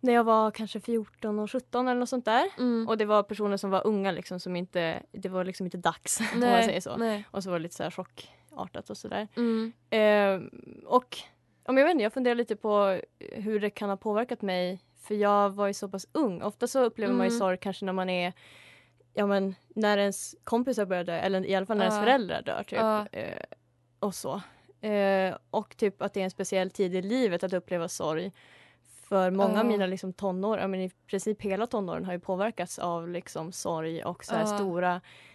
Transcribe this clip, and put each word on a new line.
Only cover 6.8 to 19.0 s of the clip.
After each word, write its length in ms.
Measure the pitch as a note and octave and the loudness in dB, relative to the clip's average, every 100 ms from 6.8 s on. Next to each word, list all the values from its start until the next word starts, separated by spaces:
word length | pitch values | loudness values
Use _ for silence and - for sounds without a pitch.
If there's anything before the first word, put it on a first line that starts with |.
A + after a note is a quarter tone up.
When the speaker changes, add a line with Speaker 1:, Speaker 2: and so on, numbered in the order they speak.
Speaker 1:
så. 160 | - - | -4 -2
Speaker 2:
nej. 280 | A#3 G#3 G#3 | -2 -2 -6
Speaker 1:
Och 120 | G3 | -8
så 60 | F#3 | -4
var 80 | F3 | -4
det 40 | |
lite 120 | E3 | -4
så 80 | - | -6
här 80 | D#3+ | -6
chockartat 1000 | - F#3 - - - _ D#4 F3+ - - | -6 -12 -14 -20 -20 _ -12 -10 -12 -12
och 60 | G#3 | -12
sådär. 320 | G#3 G3+ G#3+ - | -6 -6 -6 -2
Speaker 2:
Mm. 360 | A#3 A3+ A3+ - _ | 0 0 -2 -10 _
Speaker 1:
Eh, 500 | A3+ G#3+ G#3 G3+ F#3+ - - - - - | 4 6 6 4 0 -4 -16 -18 -18 2
och, 300 | B3 - - - _ _ _ | 2 2 -16 -16 _ _ _
ja, 80 | - | 0
men 40 | C4 | 4
jag 80 | |
vet 80 | D4 | 6
inte, 100 | E4+ | 6
jag 100 | G#3+ | 2
funderar 220 | C4+ B3 | 2 0
lite 220 | A#3+ A#3 G#3+ | 2 0 -2
på 440 | A3 G#3 G3+ F#3 - _ | 2 4 4 2 -4 _
hur 420 | - - G#3+ G#3+ | -14 -8 -2 0
det 100 | G#3 | 0
kan 180 | G3+ G#3 | -2 -4
ha 80 | G3 | -4
påverkat 460 | A3 G#3 B3 B3 | -2 -2 -2 -4
mig, 380 | G3 F#3 F3+ F#3+ _ _ | -2 0 -2 -4 _ _
för 140 | - | -6
jag 360 | G#3 G#3 G3+ G3+ | 0 4 6 4
var 160 | G3 G3+ | 2 -2
ju 80 | |
så 140 | G3 G3 | -2 -6
pass 180 | F#3+ - | -8 -6
ung. 300 | - C4+ F3 | 0 0 0
Ofta 240 | G#3 - A#3+ | -6 -4 -2
så 140 | C4+ | 2
upplever 280 | A#3+ A3+ A3 | 2 2 0
man 120 | B3 A#3 | 2 2
ju 40 | |
Speaker 2:
Mm. 80 | A#3 | 2
Speaker 1:
sorg 180 | F#3+ F#3 | 0 0
kanske 280 | G3+ F3+ | -4 -6
när 80 | G3 | -4
man 180 | F#3+ F#3 | -2 -2
är, 220 | F3+ F3 - - - - - _ _ | 0 -2 -6 -20 -20 -20 -20 _ _